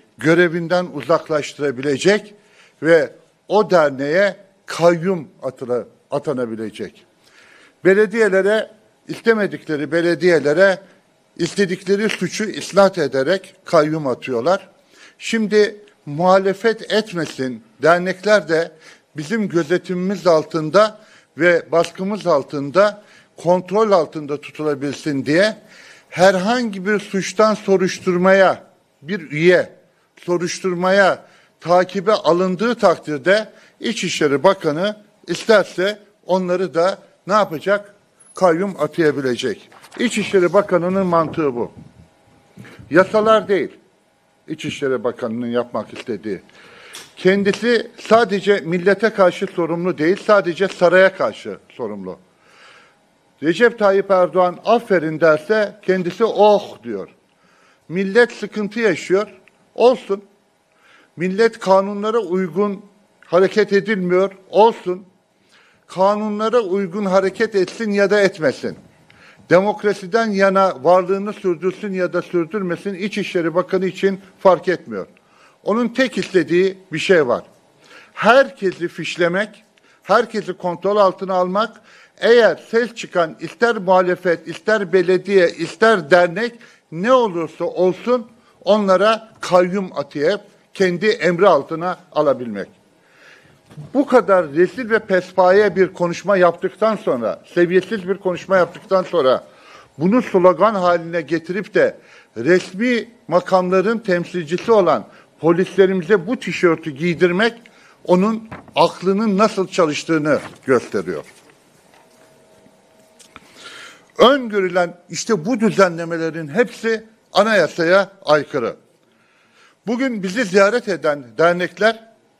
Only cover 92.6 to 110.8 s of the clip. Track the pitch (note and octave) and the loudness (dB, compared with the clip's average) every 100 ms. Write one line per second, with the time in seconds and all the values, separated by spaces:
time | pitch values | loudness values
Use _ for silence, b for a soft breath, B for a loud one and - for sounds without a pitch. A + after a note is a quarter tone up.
92.6 | F2+ _ _ _ b b b b b b | -12 _ _ _ b b b b b b
93.6 | b - - C4+ C4+ B3+ F#3 F#3 D#3 D3 | b -20 -6 -2 2 2 4 2 2 0
94.6 | F3+ B3+ A3 A3 G#3+ F3+ F3+ - F3+ G3 | 0 -2 -4 -2 0 -2 0 2 4 4
95.6 | G#3 F#3 F3+ F#3 F3 E3+ F3 G3 F3 F3 | 2 2 -2 -2 -6 -4 -2 2 2 0
96.6 | F#3 - A3 G#3 F#3 B2+ G#2+ E2 _ F3 | -6 -2 -2 -2 -2 -2 -2 -6 _ -2
97.6 | E3+ F#3 - A3 F3+ G3 F#3 E3+ - F#3+ | 2 2 0 -6 -6 -6 -6 -6 0 0
98.6 | E3+ D#3 - F#3+ F3+ E3+ C3 A#2 - B | 0 -4 -4 -2 0 0 2 0 -2 B
99.6 | B B B B F3 A#3+ - F#3+ F3+ E3 | B B B B 0 0 0 2 4 4
100.6 | G#3+ G3+ F3+ F3 E3 E3+ D3 D#3+ E3 F#3+ | 2 2 0 0 -2 -8 -4 -6 -4 -8
101.6 | F3+ F3 B2+ - b b b A2+ B2+ F3+ | -4 0 0 -2 b b b -6 0 0
102.6 | - F#3 B3 A#3 - _ - F3 - F#3 | 0 -6 -2 -2 -6 _ -2 -2 2 0
103.6 | F3+ F#3+ F#3+ A3+ G3 F3 E3+ F3+ D3+ F3 | 2 0 0 -2 -2 -4 -4 -8 -6 -4
104.6 | - A3 E3+ B2 - b b _ D#3 F3 | 0 2 4 0 -2 b b _ 0 0
105.6 | F#3 - F#3 F#3+ D#3+ G#3 E3+ B3+ F#3 - | 0 2 2 0 0 0 0 -8 -8 0
106.6 | F3 D#3+ E3 C3 F3 D3+ F3+ F3+ A3+ A#3 | 0 0 -4 -6 -4 0 0 0 -2 -4
107.6 | - b b b - F3+ G#3 A3 - - | -16 b b b 0 2 2 -2 -10 -20
108.6 | - C#3+ E3+ - F3+ G3 A3+ F#3+ G#3+ G3 | -6 0 0 0 -2 0 0 2 0 0
109.6 | F#3 - D#3+ C#3+ - D#3+ D3+ B2+ - - | -4 0 -2 -2 -2 -2 0 -2 -4 -8
110.6 | - A#2+ | 0 0